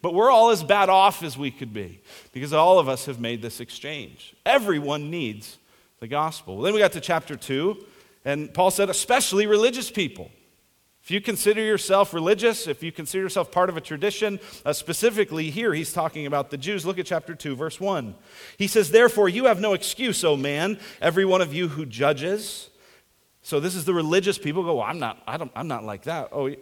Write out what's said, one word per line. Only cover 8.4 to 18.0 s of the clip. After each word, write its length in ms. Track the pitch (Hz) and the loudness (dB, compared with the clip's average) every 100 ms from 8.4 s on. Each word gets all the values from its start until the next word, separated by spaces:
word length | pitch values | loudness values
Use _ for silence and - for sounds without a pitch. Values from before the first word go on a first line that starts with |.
| 151 | -6
Paul 160 | - 185 | 0 0
said, 200 | 185 202 | 2 0
"Especially 580 | 180 - 247 - 190 208 | 0 2 2 2 0 2
religious 420 | 208 233 254 226 | 4 2 0 -6
people." 420 | - 151 - 80 _ _ _ _ _ _ _ | -4 -4 -6 -20 _ _ _ _ _ _ _
If 80 | - | -6
you 120 | 196 | -6
consider 420 | 202 196 202 214 | -4 0 0 2
yourself 500 | 220 208 - 190 196 | 0 -2 2 2 2
religious, 540 | 165 165 208 226 220 170 | 0 0 2 2 0 -6
if 160 | 139 | -6
you 80 | 165 | -8
consider 320 | 160 151 185 | -10 -6 -4
yourself 280 | 190 196 170 | -2 -2 -2
part 160 | 180 185 | 0 0
of 80 | 160 | -2
a 60 | |
tradition, 580 | - 151 196 - 214 196 - - | -8 -4 -4 -2 -4 -4 -12 -6
uh, 100 | 143 | -4
specifically 760 | 147 - 165 233 214 202 160 160 | -4 -4 0 2 2 -2 -2 -6
here 240 | 156 233 | -2 -2
he's 180 | 156 156 | -2 -4
talking 360 | 180 160 156 143 | -4 -4 -4 -4
about 240 | 143 139 | -2 -4
the 60 | 143 | -8
Jews. 280 | 143 202 160 | -6 -4 -4
Look 140 | 185 | -6
at 80 | 180 | -4
chapter 260 | 170 165 | -4 -6
two, 220 | 165 156 127 | -12 -8 -6
verse 240 | 156 - | -8 -6
one. 340 | 196 180 | -4 -4